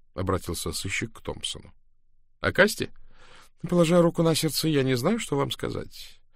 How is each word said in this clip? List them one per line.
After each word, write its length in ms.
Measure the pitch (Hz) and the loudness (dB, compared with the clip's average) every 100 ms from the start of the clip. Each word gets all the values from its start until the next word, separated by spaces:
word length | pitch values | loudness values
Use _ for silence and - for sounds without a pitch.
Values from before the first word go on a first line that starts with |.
| _ | _
обратился 580 | - 92 92 - 82 87 | -6 -2 -2 -2 -6 -6
сыщик 400 | 80 92 - 113 | -6 -6 -6 -6
к 80 | - | -10
Томпсону. 520 | - 78 - - - - _ _ _ _ _ _ | -10 -8 -8 -10 -14 -20 _ _ _ _ _ _
«О 100 | - | -2
Касте? 400 | - 208 - - - - - - - - _ 165 | 4 4 2 -6 -8 -18 -20 -20 -20 -20 _ 0
Положа 360 | 175 165 175 | 4 6 6
руку 220 | 170 170 | 4 4
на 100 | 165 | 2
сердце, 320 | 156 160 - 160 | 2 0 0 0
я 160 | 147 | 2
не 140 | 131 127 | 2 2
знаю, 240 | 143 220 | 0 -2
что 160 | - 139 | -2 -2
вам 160 | 135 | -2
сказать. 680 | - 120 - - - - - _ | -4 -6 -6 -8 -14 -18 -20 _